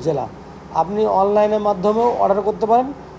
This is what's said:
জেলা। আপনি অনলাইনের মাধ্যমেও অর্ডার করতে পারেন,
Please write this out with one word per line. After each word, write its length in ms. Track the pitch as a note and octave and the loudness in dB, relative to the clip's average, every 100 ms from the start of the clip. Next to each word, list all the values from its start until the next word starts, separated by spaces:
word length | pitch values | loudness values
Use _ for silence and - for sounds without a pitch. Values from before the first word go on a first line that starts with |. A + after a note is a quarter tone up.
জেলা। 240 | D3 C#3+ A2+ - - - - D#3+ | -2 -2 -4 -10 -18 -18 -6 -2
আপনি 320 | E3 G#3 G#3+ | -2 0 2
অনলাইনের 520 | F#3+ G3 G#3 G#3+ G#3+ | 2 2 4 2 2
মাধ্যমেও 560 | G#3 F#3+ G3+ G#3+ A#3+ G3 | 0 0 0 2 2 2
অর্ডার 220 | G3 G3+ | 2 2
করতে 240 | G3+ G3+ G#3+ | 0 -2 2
পারেন, 280 | A#3+ C4+ C#4+ - | 2 2 -6 -16